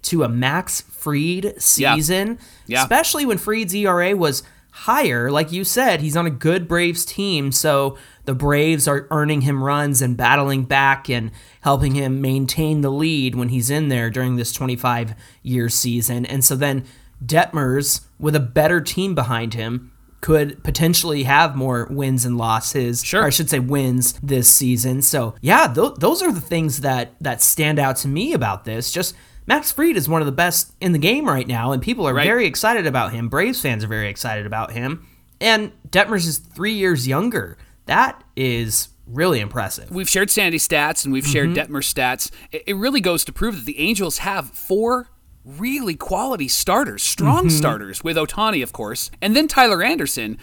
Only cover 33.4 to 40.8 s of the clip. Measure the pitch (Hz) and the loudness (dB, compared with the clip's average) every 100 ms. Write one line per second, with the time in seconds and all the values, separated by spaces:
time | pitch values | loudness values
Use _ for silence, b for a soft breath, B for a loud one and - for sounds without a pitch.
33.4 | 214 247 143 113 107 110 104 101 120 107 | 0 -2 -4 -4 -4 -4 -4 -6 -6 -6
34.4 | 104 110 - 117 127 165 b b b _ | -6 -6 -6 -6 -6 -8 b b b _
35.4 | 220 220 208 - - 180 202 208 165 143 | 2 2 0 -10 -2 0 2 0 -2 -4
36.4 | - - 202 214 190 156 127 135 233 208 | -10 -6 -4 0 0 0 0 0 0 -2
37.4 | 90 - b b - 156 262 - - - | -6 -12 b b -2 2 2 -2 -14 -4
38.4 | 131 117 113 107 - _ - 120 180 131 | -2 -2 -2 -4 -4 _ -12 0 2 2
39.4 | 101 120 98 - - 180 180 190 202 - | -2 -6 -6 -8 -10 -6 -2 0 2 2
40.4 | 185 165 - 156 | 2 0 0 2